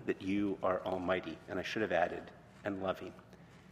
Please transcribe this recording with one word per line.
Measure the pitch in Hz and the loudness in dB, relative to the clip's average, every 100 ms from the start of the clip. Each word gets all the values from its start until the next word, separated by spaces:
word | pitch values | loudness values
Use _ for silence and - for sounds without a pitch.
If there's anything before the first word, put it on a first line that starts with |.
| - | -2
that | - | -2
you | 95 101 101 95 | 0 2 2 2
are | 95 92 - | 2 2 0
almighty. | 92 90 92 82 78 - | 0 2 2 0 -8 -6
And | 95 | -4
I | |
should | 85 113 | -2 0
have | 101 | 2
added, | 87 87 87 - - - - | 4 2 0 -8 -16 -20 -8
"and | 104 98 | -4 -2
loving." | 95 90 92 - - - - - - | 0 -2 -4 -12 -18 -20 -20 -20 -20